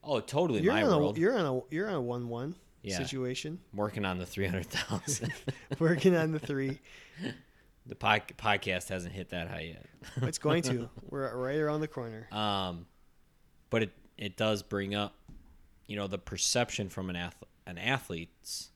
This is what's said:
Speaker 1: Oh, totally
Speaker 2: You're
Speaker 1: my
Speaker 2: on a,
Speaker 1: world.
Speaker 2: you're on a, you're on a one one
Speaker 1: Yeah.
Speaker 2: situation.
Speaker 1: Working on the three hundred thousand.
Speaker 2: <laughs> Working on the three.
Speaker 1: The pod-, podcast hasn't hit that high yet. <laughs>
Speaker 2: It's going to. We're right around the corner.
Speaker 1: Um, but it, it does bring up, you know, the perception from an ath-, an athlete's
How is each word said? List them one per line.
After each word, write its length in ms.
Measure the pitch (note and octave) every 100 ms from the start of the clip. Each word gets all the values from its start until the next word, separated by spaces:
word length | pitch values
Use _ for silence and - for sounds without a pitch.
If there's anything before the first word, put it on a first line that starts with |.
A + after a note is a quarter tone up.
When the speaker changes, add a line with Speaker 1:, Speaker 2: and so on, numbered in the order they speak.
Speaker 1:
Oh, 160 | - C3
totally 420 | - C#3+ E3+ A2
Speaker 2:
You're 120 | F3+
Speaker 1:
my 100 | A#3
Speaker 2:
on 100 | C4
a, 40 | E3
Speaker 1:
world. 200 | D3 G#2+
Speaker 2:
you're 200 | F3+ B3
on 80 |
a, 160 | D3+ B2+ -
you're 140 | D#3 G#3+
on 80 |
a 60 | E3+
one 280 | A#2+ A#2+ A#2+
one 260 | A#2 C3+ F#3 - _
Speaker 1:
Yeah. 140 | G2 F#2
Speaker 2:
situation. 600 | B2+ C3+ B2+ C3 D3+ F3 -
Speaker 1:
Working 320 | G2+ G#2 G#2+
on 120 | G2 F2+
the 80 |
three 200 | F2+ -
hundred 220 | G2 F#2 E2+
thousand. 680 | - - G#2+ - C#3 A#2+ - -
Speaker 2:
<laughs> 240 | - - C3+
Working 360 | E3 E3+ F#3+
on 160 | F3 D#3+
the 80 | D#3
three. 400 | - C#3 C3+ D3 - - - - F#3 - - _ - _
Speaker 1:
The 100 | B2+
pod-, 320 | A#2 G#2+ G#2+ - -
podcast 520 | A2 G2+ G2 F2+ -
hasn't 240 | F#2 F2
hit 140 | F#2 F2
that 180 | F2+ E2+
high 240 | E2 D#2+
yet. 100 | D#2+ - - - -
<laughs> 60 | B2+
Speaker 2:
It's 100 | -
going 240 | D3+ E3
to. 260 | C3 B2 A#2 - -
We're 260 | C#3 C3
right 220 | A#2+ B2+ D3+
around 240 | D3+ D3+
the 60 | D3+
corner. 400 | C3+ A#2 A2 A2
Speaker 1:
Um, 540 | G#2+ G#2+ G2 F#2 E2+ F2 _ - _ _ _ _ _ _
but 120 | A2+
it, 80 | G#2+ - - -
it 200 | G#2 -
does 240 | A2 G#2
bring 300 | - G2+ G2
up, 200 | G#2 G2+ - - - - - - - -
you 80 |
know, 100 | G#2 G2+
the 120 | G2
perception 680 | - F#2+ - B2 A#2+ - G2
from 200 | G2 F#2
an 60 |
ath-, 280 | F2 F2 - - _
an 120 | - E2+
athlete's 920 | G#2+ C3+ - E2 E2+ _ - - -